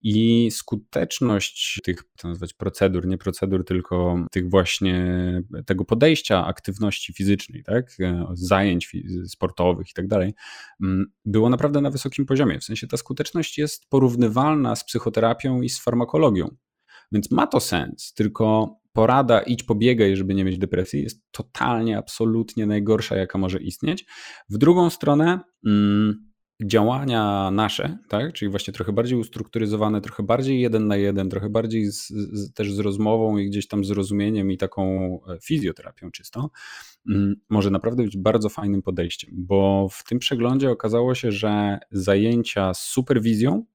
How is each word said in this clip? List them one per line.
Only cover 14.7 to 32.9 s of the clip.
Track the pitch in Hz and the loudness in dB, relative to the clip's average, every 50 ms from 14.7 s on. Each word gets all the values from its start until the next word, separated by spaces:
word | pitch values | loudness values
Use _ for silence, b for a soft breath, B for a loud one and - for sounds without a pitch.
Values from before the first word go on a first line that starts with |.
| 113 | -2
z | - - | -4 -6
psychoterapią | - - 117 - 117 107 113 113 113 120 - - 135 131 123 | -6 -6 -4 -4 -2 0 2 2 2 2 0 -2 -2 0 0
i | 123 123 | -2 -2
z | - - | -6 -4
farmakologią. | - - 120 120 120 113 - 151 160 131 104 92 80 - - _ _ _ _ b b b b b b b | -4 -2 0 0 0 0 2 4 4 4 4 2 0 -2 -6 _ _ _ _ b b b b b b b
Więc | - 104 101 - | -2 -2 0 2
ma | - - - | 2 2 2
to | - - 131 | 2 2 0
sens, | - - - 85 67 - - - - - _ | 0 2 -2 -2 -2 -4 -8 -14 -16 -18 _
tylko | - 110 107 - - 113 107 110 110 107 104 - _ _ _ _ | -2 -2 -2 0 2 2 4 4 4 2 0 -4 _ _ _ _
porada | 113 110 117 123 135 135 120 117 104 | 4 4 6 6 4 6 6 4 4
„idź | - - 123 - - | 4 2 -4 -4 -2
pobiegaj, | - 113 104 110 123 127 113 107 98 95 | -2 0 2 4 4 6 6 4 4 4
żeby | 95 95 95 95 | 2 0 0 0
nie | 98 95 | 0 0
mieć | 95 92 | 0 0
depresji” | 92 95 90 90 90 92 - - 71 69 | -2 -2 -2 0 -2 -2 -2 -4 -6 -6
jest | - - _ _ _ | -6 -10 _ _ _
totalnie, | - - - _ _ - 127 123 120 113 113 113 107 | -12 -12 -12 _ _ -2 -2 0 0 0 0 0 -2
absolutnie | 104 - - - - 113 113 110 113 113 110 - - 107 | -2 -6 -8 -4 -2 0 0 2 0 -2 -2 -4 -2 0
najgorsza, | 104 104 104 101 104 110 107 - - - | 0 0 0 2 2 2 0 0 -2 -2
jaka | 95 95 - - | -2 -2 -2 -2
może | 101 95 90 92 95 | -2 -2 -2 -2 -4
istnieć. | - 92 - - - - 175 202 - B B B B B B B B _ | -6 -8 -8 -4 -4 -4 -4 -4 -8 B B B B B B B B _
W | 98 | 0
drugą | 110 135 156 175 180 175 170 | 4 6 6 6 6 4 2
stronę, | - - - 147 143 147 156 170 180 185 - _ _ _ - | 0 0 0 2 4 4 4 2 2 0 -4 _ _ _ 0
mm, | 107 104 104 104 101 101 104 107 107 104 107 - - _ _ _ _ _ _ 107 | 2 4 4 4 4 4 4 2 2 0 -4 -8 -20 _ _ _ _ _ _ -4
działania | 98 107 110 104 117 123 135 139 135 120 113 107 104 101 98 98 95 | 2 2 4 4 4 0 0 -2 -2 0 0 0 0 0 0 0 0
nasze, | 95 101 110 101 - - - 143 170 214 _ _ | 0 0 0 0 -2 -4 -4 -6 -6 -10 _ _
tak, | - 104 127 160 170 | -4 -2 -2 -4 -6
czyli | - 104 101 | -6 -6 -4
właśnie | 95 98 - - 98 | -4 -4 -6 -8 -8
trochę | - - 98 101 | -6 -4 -2 0
bardziej | 110 117 123 127 120 | 0 0 0 0 -2
ustrukturyzowane, | 110 - - 110 104 - - 113 113 104 107 107 107 107 107 104 | -2 -4 -8 -10 -10 -6 -4 -4 -2 -2 0 0 0 0 0 -2
trochę | 98 - - - 107 | -4 -6 -8 -8 0
bardziej | 104 113 123 131 135 135 127 | 0 0 0 2 0 0 2
jeden | 123 117 110 110 107 | 2 2 2 2 2
na | 104 101 | 2 2
jeden, | 101 101 101 98 98 95 95 | 2 2 2 2 0 -2 -2
trochę | 95 98 101 107 | -4 -4 -4 -2
bardziej | 104 113 113 113 110 110 107 101 | -2 -2 -2 0 -2 -2 -2 -2
z, | 104 - - - | -4 -6 -12 -8
z, | - 104 101 - - 104 101 98 - | -6 -6 -6 -6 -6 -8 -8 -8 -6
też | - 107 101 98 | -6 -4 -4 -2
z | 101 | -2
rozmową | 104 104 | -2 -2